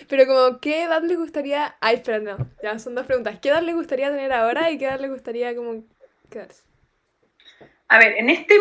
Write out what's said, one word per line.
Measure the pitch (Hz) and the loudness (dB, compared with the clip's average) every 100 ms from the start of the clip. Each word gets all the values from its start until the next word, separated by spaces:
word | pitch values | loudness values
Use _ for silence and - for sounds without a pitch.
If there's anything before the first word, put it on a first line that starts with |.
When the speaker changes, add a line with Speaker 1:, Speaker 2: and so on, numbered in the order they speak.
| - | -2
Speaker 1:
Pero | 269 262 | 4 6
como, | 262 254 247 | 6 4 2
¿qué | 294 311 339 | -4 -2 0
edad | 320 | -2
les | 339 349 | -2 -4
gustaría? | 320 302 277 285 294 - | -4 -6 -4 -4 -4 -2
Ay, | 220 240 | 0 0
espera, | 247 214 | -2 -6
no. | 208 196 - - | -6 -10 -10 -10
Ya, | 214 220 | -10 -8
son | 240 247 | -10 -10
dos | 254 | -4
preguntas. | 254 214 214 | -4 -4 -4
¿Qué | 277 | 0
edad | 311 | 0
les | 339 330 | 0 -4
gustaría | 330 262 277 | -4 -4 -2
tener | 285 269 | -2 -2
ahora | 247 226 277 330 | 0 0 0 -2
y | 285 | -2
qué | 269 | -4
edad | 269 | -4
les | 269 | -6
gustaría | 254 233 233 240 240 | -10 -10 -6 -6 -6
como | 233 226 220 _ _ _ _ | -8 -10 -14 _ _ _ _
quedarse? | 226 - _ _ _ _ _ _ _ _ _ - _ - _ - | -18 -18 _ _ _ _ _ _ _ _ _ -20 _ -20 _ 2
Speaker 2:
A | 220 | 4
ver, | 220 208 | 4 2
en | 240 | -2
este | 339 - 415 | -2 4 4